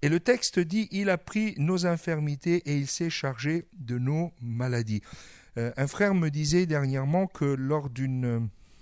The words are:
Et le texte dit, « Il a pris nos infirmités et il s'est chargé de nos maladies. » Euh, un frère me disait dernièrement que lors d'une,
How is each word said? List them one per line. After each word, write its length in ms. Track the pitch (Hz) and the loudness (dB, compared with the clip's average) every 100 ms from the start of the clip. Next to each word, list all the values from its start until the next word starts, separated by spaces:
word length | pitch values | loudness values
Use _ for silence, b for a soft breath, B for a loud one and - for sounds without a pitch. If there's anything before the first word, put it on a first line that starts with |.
Et 60 | 147 | 4
le 100 | 165 | 2
texte 400 | 208 247 - - | 4 2 2 0
dit, « 280 | 165 196 220 | 0 0 -2
Il 180 | 190 202 | 0 0
a 80 | 180 | 0
pris 380 | - 214 220 - | 0 -2 -2 0
nos 300 | 147 185 175 | 0 2 2
infirmités 720 | 165 - 160 151 143 - 175 | 0 -2 -2 -2 -2 0 0
et 200 | 143 143 | 0 -2
il 100 | 139 | -2
s'est 220 | - 170 | -2 -2
chargé 580 | - 139 120 135 165 - | -2 -4 -4 -2 -2 -4
de 240 | 190 123 123 | -14 -6 -2
nos 340 | 127 151 170 - | 0 0 -2 -6
maladies. » 600 | 120 117 127 120 113 107 B B B B B - | -6 -4 0 0 0 -2 B B B B B -6
Euh, 140 | 117 117 | -4 -2
un 120 | 139 | -4
frère 260 | - 202 | 2 2
me 160 | 190 165 | 4 2
disait 380 | 147 147 175 180 | 0 2 4 4
dernièrement 580 | 151 139 135 135 170 190 | 2 2 0 2 2 0
que 200 | - 143 | 0 0
lors 440 | 139 131 151 139 | 0 0 0 -2
d'une, 580 | 120 135 127 123 117 113 - b b | -4 -2 0 0 0 -2 -6 b b